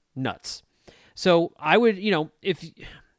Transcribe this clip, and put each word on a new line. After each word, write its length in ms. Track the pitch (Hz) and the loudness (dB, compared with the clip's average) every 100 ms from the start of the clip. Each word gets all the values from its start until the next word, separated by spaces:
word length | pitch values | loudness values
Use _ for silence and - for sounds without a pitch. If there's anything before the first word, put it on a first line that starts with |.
| _ 131 | _ -8
nuts. 480 | 123 - - - _ _ - _ _ | -8 -8 -14 -16 _ _ -20 _ _
So 380 | - 190 170 170 - | -4 2 2 0 -6
I 180 | - 175 | 0 4
would, 200 | 233 190 | 4 2
you 140 | 208 | -2
know, 200 | 170 156 _ | -2 -4 _
if, 220 | 190 175 165 - - - _ | -8 -8 -10 -20 -20 -20 _